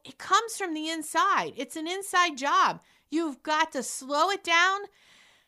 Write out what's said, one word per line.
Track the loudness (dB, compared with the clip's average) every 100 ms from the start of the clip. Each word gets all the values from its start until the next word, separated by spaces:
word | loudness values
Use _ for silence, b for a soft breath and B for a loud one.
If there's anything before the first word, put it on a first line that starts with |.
it | -16 -14
comes | 0 2 2 -4
from | -6
the | -4 -4
inside. | -6 -4 0 2 2 -2 -6
It's | -8 -8
an | -6
inside | -6 -2 2 2 0
job. | 0 4 2 0 b b b
You've | -2 -2 -4
got | -2 0 0
to | -2
slow | -6 -8 -4 2 2
it | 0
down | 2 4 4 2 -4 b b b b b